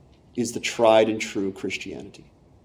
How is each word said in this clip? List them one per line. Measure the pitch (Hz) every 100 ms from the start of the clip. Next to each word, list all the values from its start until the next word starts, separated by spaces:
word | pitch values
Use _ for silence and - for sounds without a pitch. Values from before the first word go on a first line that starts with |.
| _ _ _ -
is | 113
the | 110
tried | - - 113 110 110
and | 110
true | - 107 98
Christianity. | - 101 - 98 67 101 - - _ _ _